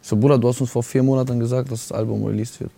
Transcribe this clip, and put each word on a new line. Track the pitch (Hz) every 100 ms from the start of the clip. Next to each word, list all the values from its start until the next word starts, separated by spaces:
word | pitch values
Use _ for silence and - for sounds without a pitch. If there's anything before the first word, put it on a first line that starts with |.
Ich | -
so, | 107
„Bruder, | 135 139
du | 120
hast | 123
uns | 123
vor | 123
vier | 117 135
Monaten | 131 135 127 123
gesagt, | 117 127 131
dass | 113 -
das | 110
Album | 110 107
released | 107 107 113 -
wird.“ | -